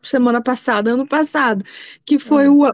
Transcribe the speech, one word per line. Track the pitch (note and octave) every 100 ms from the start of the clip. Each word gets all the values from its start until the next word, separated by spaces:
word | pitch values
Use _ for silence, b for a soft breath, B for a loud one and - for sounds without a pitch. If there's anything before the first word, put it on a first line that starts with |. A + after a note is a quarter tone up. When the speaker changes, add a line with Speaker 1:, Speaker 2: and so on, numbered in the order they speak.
Speaker 1:
semana | - C4+ B3 A#3+
passada, | B3 B3+ - G#3 A3
ano | B3 C4+
passado, | D4 D4+ D4+ B3+ G3+ B B B B
que | - C#4+
foi | - D4 C#4
Speaker 2:
Hum. |
Speaker 1:
o, | C#4+ C#4+